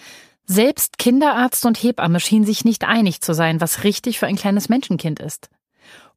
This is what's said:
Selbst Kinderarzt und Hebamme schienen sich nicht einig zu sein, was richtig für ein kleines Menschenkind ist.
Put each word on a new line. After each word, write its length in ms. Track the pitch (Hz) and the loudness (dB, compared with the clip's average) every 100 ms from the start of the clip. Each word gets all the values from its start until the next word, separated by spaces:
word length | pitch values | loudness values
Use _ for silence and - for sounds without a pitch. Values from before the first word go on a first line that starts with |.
| - - - _ | -20 -20 -20 _
Selbst 540 | - 190 254 - - - | -2 2 2 0 -6 -2
Kinderarzt 680 | 240 254 294 233 247 - 240 | 2 4 2 2 0 0 0
und 100 | 220 | 0
Hebamme 440 | 233 240 165 175 | 0 0 0 0
schienen 240 | - 220 | 2 2
sich 200 | 214 214 | 2 2
nicht 200 | 233 220 | 0 0
einig 360 | - 220 202 156 | 0 2 2 0
zu 100 | - | -4
sein, 280 | 160 165 160 | 0 0 0
was 220 | 165 - | -2 0
richtig 360 | 208 202 247 226 | -2 0 -4 -4
für 80 | 131 | -2
ein 100 | 196 | -2
kleines 320 | 202 202 196 | 0 -2 0
Menschenkind 500 | 247 - 170 165 151 | -2 0 -4 -4 -6
ist. 280 | 156 - - _ _ _ _ - - | -10 -14 -18 _ _ _ _ -20 -20